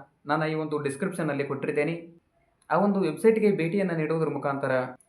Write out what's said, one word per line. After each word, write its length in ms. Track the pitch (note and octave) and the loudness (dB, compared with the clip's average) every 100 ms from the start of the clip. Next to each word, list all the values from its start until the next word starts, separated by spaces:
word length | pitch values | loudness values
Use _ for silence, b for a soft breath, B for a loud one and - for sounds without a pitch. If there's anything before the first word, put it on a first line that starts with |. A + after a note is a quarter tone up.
| - _ C#3+ | -12 _ -2
ನಾನು 220 | D#3 D#3 | -2 0
ಈ 60 | |
ಒಂದು 240 | D#3 D3+ D3 | -2 -2 -2
ಡಿಸ್ಕ್ರಿಪ್ಷನ್ 520 | C#3+ - F3+ - D#3 | -4 -2 -4 -2 -2
ಅಲ್ಲಿ 140 | C#3 | -2
ಕೊಟ್ಟಿರ್ತೇನೆ. 800 | C#3 C#3 D3+ D3 D3+ E3 - - _ _ _ _ - | -4 -4 -2 0 0 -2 -10 -20 _ _ _ _ -2
ಆ 60 | D#3+ | 2
ಒಂದು 220 | G3+ G3 | 2 2
ವೆಬ್ಸೈಟ್‌ಗೆ 520 | E3 D3+ A3+ A3 G#3 | 0 2 4 6 4
ಭೇಟಿಯನ್ನ 400 | D#3 E3 G3+ F#3 | 2 2 0 0
ನೀಡುವುದರ 380 | E3 D#3 D#3+ D#3 | 0 0 0 -2
ಮುಖಾಂತರ 420 | C#3 C#3+ C3+ C3+ B2+ B2+ - | -2 -2 -2 0 0 -2 -8